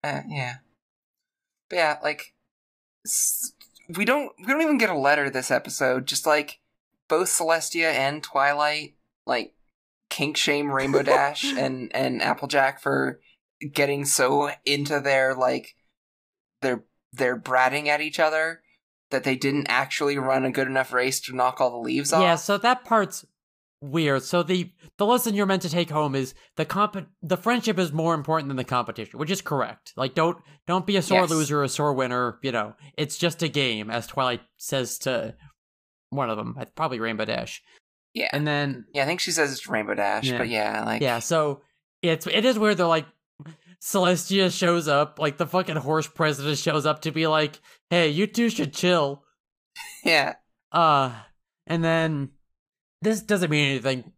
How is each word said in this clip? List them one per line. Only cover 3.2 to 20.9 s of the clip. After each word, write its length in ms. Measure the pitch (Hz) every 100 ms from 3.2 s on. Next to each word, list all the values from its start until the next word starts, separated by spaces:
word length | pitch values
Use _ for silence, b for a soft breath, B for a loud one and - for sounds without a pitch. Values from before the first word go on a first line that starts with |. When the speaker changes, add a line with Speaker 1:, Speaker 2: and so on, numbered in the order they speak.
| - - - _ - _ _ 170
Speaker 1:
we 100 | 214
don't, 260 | 277 277 -
we 60 | 196
don't 140 | 285
even 160 | 320 277
get 100 | 220
a 80 | 160
letter 320 | 139 147 139
this 220 | 127 127
episode. 560 | 127 - - 131 127 131
Just, 180 | 135 -
like, 340 | 151 147 - _ _ _ _ _
both 200 | 156 180
Celestia 640 | - 160 165 160 170 165
and 300 | 139 135 151
Twilight, 720 | - 139 139 147 147 151 151 _ _ _ -
like, 260 | 123 107 _ _ _ _ _ _
kink 260 | - - -
shame 360 | - 143 147
Rainbow 320 | 135 135 135
Speaker 2:
<laughs> 0 |
Speaker 1:
Dash 400 | 135 143 139 147 277
and, 480 | 269 135 131 127 -
and 260 | 135 127
Applejack 580 | - - 139 143 135 135
for 380 | - 139 135 131 b b _ _ 147
getting 320 | 143 143 143 143
so 440 | - 131 143 143 - -
into 340 | 143 143 147
their, 360 | 135 135 131 131
like, 400 | 127 131 - _ _ _ _ _ _ _ _ _
their, 220 | 135 120 _ _ _
their 260 | - 127 123
bratting 480 | - 127 127 139 147
at 140 | 147
each 180 | 151 147
other 420 | 156 156 160 165 _ _ _ _ _
that 120 | 135
they 120 | 135 131
didn't 320 | 139 143 -
actually 480 | 123 135 - 143 143
run 260 | 131 131 131
a 40 |
good 140 | 131 135
enough 240 | 131 131